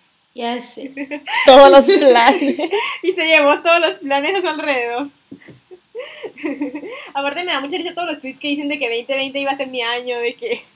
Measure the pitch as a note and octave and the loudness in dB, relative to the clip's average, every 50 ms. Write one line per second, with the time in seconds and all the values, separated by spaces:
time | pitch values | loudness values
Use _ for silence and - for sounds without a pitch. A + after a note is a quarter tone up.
0 | _ _ _ _ _ _ _ A#3+ A#3 A#3 A#3+ A#3+ A#3+ - - - C#4 C4 C4+ C#4 | _ _ _ _ _ _ _ -8 -6 -6 -6 -6 -8 -10 -12 -12 -14 -14 -12 -12
1 | C#4+ C#4 D4 D4 - - - - - C#4 B3+ C#4 C#4 C#4 C#4 C#4 A#3+ A#3+ G4 D4 | -12 -10 -10 -12 -8 -6 -4 0 4 6 8 10 10 10 10 8 8 6 4 6
2 | D4 C4+ A#3+ A#3+ A#3 B3+ C#4 F4 C#4+ C4+ - - F#4+ D#4+ G4 G#4 B4 - - - | 6 6 6 6 6 4 4 2 0 -2 -2 -2 -4 -4 -4 -4 -4 -6 -8 -6
3 | - F4 F4+ F4+ D#4+ D#4+ D#4+ D4+ C#4+ C#4+ D4 - - E4+ E4+ F4 E4 E4+ F#4 - | -4 -2 -2 0 2 2 4 4 4 4 2 2 2 2 2 2 2 0 -2 -4
4 | - C4+ C#4 C#4 C#4+ D#4 F#4+ G4 F4+ E4 D#4 D4 D4+ D4 C#4 B3 A#3+ A#3+ A#3+ B3 | -4 -2 -2 0 0 -2 -2 -2 -2 -4 -4 -4 -4 -2 -2 -2 -4 -4 -6 -6
5 | C#4+ C#4 - _ _ _ C#4 - - - - _ _ _ F#4 - _ _ - A4+ | -8 -8 -12 _ _ _ -20 -20 -20 -20 -20 _ _ _ -20 -20 _ _ -16 -16
6 | C#5 - - - - - - C4 D4 D#4+ C4 C#4 D4 C4 - D4 D4 G#4 B4+ C#5 | -14 -14 -14 -14 -16 -16 -12 -10 -8 -8 -6 -6 -8 -8 -10 -10 -12 -14 -14 -16
7 | - - - C#4 C#4 C#4+ C#4 E4+ F4+ F4+ D#4 C4+ C4+ C#4+ F4 F4+ E4+ F4 E4+ F4 | -16 -10 -6 -6 -4 -4 -4 -4 -4 -4 -4 -4 -4 -4 -6 -6 -6 -8 -8 -6
8 | F4 E4+ D4+ D4 - C4 B3+ - - D4 C#4+ D4 D4 C#4+ D4 D4 C4+ A#3 A#3 A#3 | -6 -6 -8 -8 -10 -12 -12 -8 -6 -4 -4 -4 -4 -4 -4 -4 -4 -4 -4 -4
9 | A#3+ C4 C4+ C4+ C4+ C4+ C4 C#4 C#4 C#4 C#4 C#4 C4+ C4 B3+ B3 A#3 A#3 A#3+ B3 | -4 -4 -4 -4 -4 -6 -6 -4 -4 -4 -4 -4 -6 -8 -6 -6 -4 -4 -4 -6
10 | B3 B3 A#3+ A#3+ A#3+ A#3+ - - A#3+ G#3+ A#3+ - - _ _ | -6 -6 -6 -4 -4 -6 -6 -6 -8 -8 -8 -8 -10 _ _